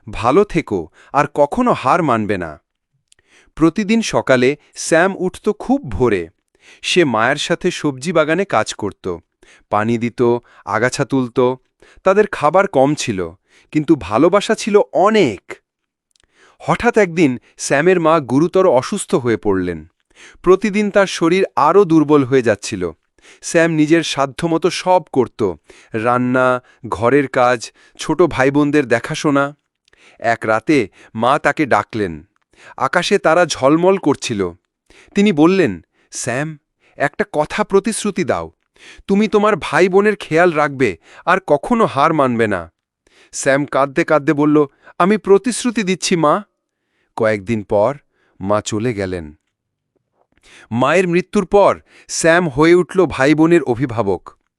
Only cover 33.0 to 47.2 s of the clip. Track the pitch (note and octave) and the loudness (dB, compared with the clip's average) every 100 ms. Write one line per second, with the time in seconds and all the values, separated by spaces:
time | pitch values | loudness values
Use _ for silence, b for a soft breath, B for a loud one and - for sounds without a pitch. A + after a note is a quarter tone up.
33 | E3+ G3+ E3 E3 E3+ - C3 D#3+ F3+ G3 | 0 0 2 2 0 0 2 2 2 2
34 | D3 B2+ - G#2 F2+ E2+ _ _ _ b | 0 -2 -4 -4 -6 -8 _ _ _ b
35 | b G3+ G#3 D3 D#3+ F#3+ B2 E2+ - _ | b 0 2 4 4 4 0 -4 -14 _
36 | _ - B2 B2+ D#3 D3+ _ _ _ - | _ -10 -6 -6 -8 -12 _ _ _ -6
37 | C#3 - - D3 D3+ - G#3+ G3 A3+ - | -4 -4 -6 -4 -4 -6 -2 -2 -2 -4
38 | G#3 F#3+ B2+ F2+ E2 _ _ B B B | -6 -4 -4 -4 -8 _ _ B B B
39 | - G3 G#3+ G#3+ G#3 G3+ - D#3 F#3+ F#3+ | -4 -2 0 0 0 -2 -2 2 2 2
40 | G#3 G3+ - D#3 F3+ D3+ D3 C3+ A#2+ E2+ | 0 -2 -2 2 2 2 -2 0 -2 -2
41 | B B - F#3 - D3 - A#3 F3 B2 | B B -2 -2 0 -2 0 0 0 0
42 | D#3 D#3 C3 A2+ A2 F#2 E2+ _ _ _ | 0 2 0 0 -2 -2 -8 _ _ _
43 | b b b - C#3 C#3 C#3+ C3+ C#3+ C3+ | b b b -6 0 0 0 -2 -2 -2
44 | D#3+ D3+ C#3+ C#3+ D3+ D3+ C#3+ b b - | 0 0 0 0 2 2 0 b b -2
45 | F3+ G#3 G3 G3 B3 - B3 A3+ F#3 F#3 | 0 0 2 2 2 -4 -4 -2 -2 -4
46 | - F3 D3+ F#3 - _ _ _ _ _ | -2 0 2 0 -4 _ _ _ _ _
47 | _ - | _ -4